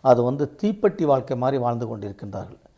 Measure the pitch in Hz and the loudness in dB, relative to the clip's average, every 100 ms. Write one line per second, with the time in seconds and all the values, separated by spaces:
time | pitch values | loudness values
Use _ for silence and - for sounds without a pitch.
0 | 131 123 123 139 143 - 208 208 208 208 | 4 4 4 0 -4 -2 -4 0 0 2
1 | 156 135 127 127 127 135 120 120 113 113 | 2 2 0 -2 0 0 -2 -2 -6 -8
2 | 104 98 104 95 92 - _ | -10 -12 -12 -12 -12 -16 _